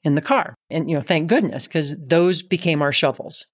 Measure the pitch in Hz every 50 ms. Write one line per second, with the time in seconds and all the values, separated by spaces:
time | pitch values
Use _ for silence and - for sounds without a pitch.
0 | _ 156 143 151 147 - 269 262 - - 120 _ _ _ 135 160 160 160 165 143
1 | - - 185 160 160 170 220 302 214 160 - 135 - - - 165 151 139 151 -
2 | 151 127 165 170 175 185 185 - - _ 190 170 - 175 160 147 147 143 139 -
3 | - 139 131 - - - - - - _